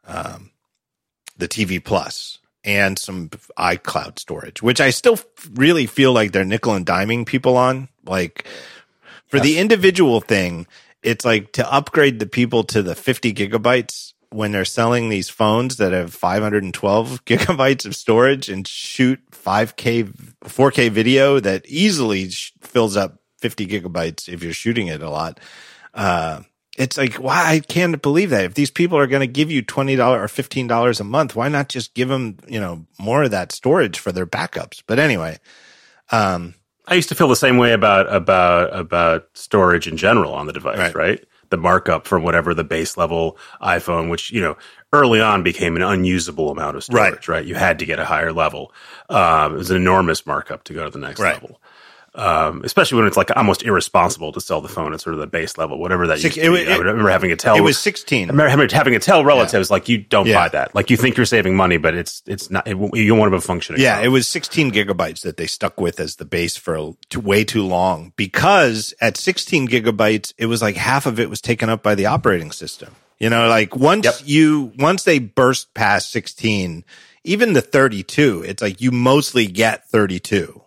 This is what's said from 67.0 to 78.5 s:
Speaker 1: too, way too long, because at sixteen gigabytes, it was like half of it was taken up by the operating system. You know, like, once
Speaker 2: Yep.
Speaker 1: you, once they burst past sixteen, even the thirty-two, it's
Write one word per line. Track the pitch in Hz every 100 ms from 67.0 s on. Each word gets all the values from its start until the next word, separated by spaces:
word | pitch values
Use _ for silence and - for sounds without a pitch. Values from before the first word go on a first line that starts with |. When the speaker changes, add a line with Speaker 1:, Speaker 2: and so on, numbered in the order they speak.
| _
Speaker 1:
too, | -
way | 104 101
too | 107 113 95
long, | 90 92 85 87
because | - 92 - 175 202 139 110 107 -
at | 113 -
sixteen | - 185 - 170 127
gigabytes, | 120 110 107 107 110 - -
it | 113
was | 117
like | 110 92
half | 110 139 139
of | 113
it | 104
was | 104
taken | - 117 113
up | 113
by | 104 104
the | 101
operating | 147 120 90 78
system. | - 76 - - _ _ _
You | 110
know, | 117 117
like, | 113 107
once | 127 139 202
Speaker 2:
Yep. | 123 -
Speaker 1:
you, | 139 147 156 151 127 117
once | 147 185
they | - 151
burst | 113 - 127 131 -
past | - 107 101 -
sixteen, | 117 - - 113 104 90 82 - - - _
even | - 208 233
the | 156
thirty-two, | - 143 135 104 90 - 147 90
it's | 69